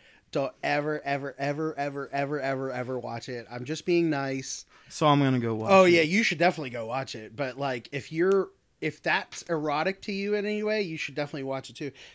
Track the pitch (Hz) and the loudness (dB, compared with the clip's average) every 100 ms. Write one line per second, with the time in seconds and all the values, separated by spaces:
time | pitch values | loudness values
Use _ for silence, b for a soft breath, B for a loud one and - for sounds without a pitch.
0 | b b _ 151 135 - 147 147 147 151 | b b _ -4 -4 -4 -2 0 0 -4
1 | 139 139 139 - 139 143 160 151 143 139 | -2 -4 -4 -4 -4 -2 -4 -2 -4 -4
2 | 135 139 139 147 135 135 135 123 123 127 | -6 -4 -2 -2 -2 -2 -4 -4 -4 -4
3 | 117 117 - 123 113 123 123 156 - 175 | -6 -8 -8 -10 -8 -10 -6 -6 2 2
4 | 165 143 135 135 131 - - b b - | 4 2 -2 -4 -6 -10 -12 b b 2
5 | 156 143 139 127 117 110 110 190 185 170 | 6 6 6 4 2 0 6 8 8 8
6 | 156 196 220 151 175 170 135 120 110 131 | 6 4 2 4 2 2 -4 -6 -4 -4
7 | 131 117 110 113 135 123 139 123 - 139 | -6 -10 -12 -6 -6 -4 -4 -4 -6 -8
8 | - 160 185 196 185 - _ _ 156 151 | -6 0 4 4 2 -6 _ _ -6 -4
9 | 165 180 - - - 160 151 147 170 196 | 0 0 -2 -10 -4 -2 0 0 0 -2
10 | - 196 202 208 208 214 214 214 190 160 | -6 -4 -2 -2 -2 -2 -2 -2 -2 -4
11 | - 139 147 151 135 131 - 117 143 B | -6 -4 -6 -6 -6 -6 -8 -10 -10 B
12 | B | B